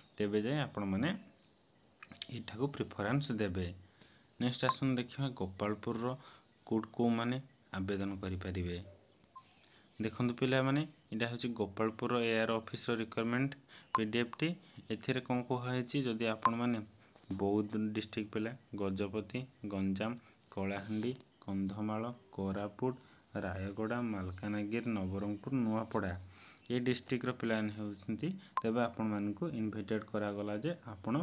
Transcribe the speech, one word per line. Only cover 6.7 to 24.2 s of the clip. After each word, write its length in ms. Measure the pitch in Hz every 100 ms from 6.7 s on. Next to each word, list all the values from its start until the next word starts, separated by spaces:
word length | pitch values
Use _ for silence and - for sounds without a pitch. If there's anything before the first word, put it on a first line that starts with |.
| 113 110
କୋଉମାନେ 460 | - 120 117 117 131 - - -
ଆବେଦନ 360 | 95 95 98 98 98
କରିପାରିବେ। 580 | 98 92 95 92 87 87 92 - - - _ - - - - - - -
ଦେଖନ୍ତୁ 340 | 110 - 123
ପିଲାମାନେ, 460 | 120 131 131 131 139 160 - _
ଏଇଟା 200 | 110 117
ହେଉଛି 220 | 120 123
ଗୋପାଳପୁରର 640 | 113 98 95 113 113 120 123
ଏ 120 | 117
ଆର୍ 180 | 110 113
ଅଫିସର 420 | 113 - - - 117
ରିକ୍ୱାରମେଣ୍ଟ 560 | 110 - 113 120 139 - - - -
ପି 140 | -
ଡି 140 | 110 117
ଏଫ୍ 140 | 117
ଟି। 140 | - 156 170 - - -
ଏଥିରେ 300 | 110 - 127
କ'ଣ 180 | 127 123
କୁହାଯାଇଛି, 540 | 123 123 123 127 120 143
ଯଦି 220 | 127 113 117
ଆପଣମାନେ 520 | 110 117 117 120 117 104 - - - -
ବୌଦ୍ଧ 400 | 95 98 104 104 110 107
ଡିଷ୍ଟ୍ରିକ୍ଟ 380 | 107 - - 104
ପିଲା, 200 | 110 113 131 -
ଗଜପତି, 640 | 104 101 95 101 107 95 127 131 -
ଗଞ୍ଜାମ, 480 | 104 98 95 95 110 120 - - -
କଳାହାଣ୍ଡି, 600 | - 95 98 98 107 117 131 - _
କନ୍ଧମାଳ, 640 | - 98 98 101 107 107 117 120 -
କୋରାପୁଟ, 640 | - 98 98 104 - 127 123 - - -
ରାୟଗଡ଼ା, 640 | 101 98 92 98 104 110 120
ମାଲକାନଗିରି, 840 | 120 101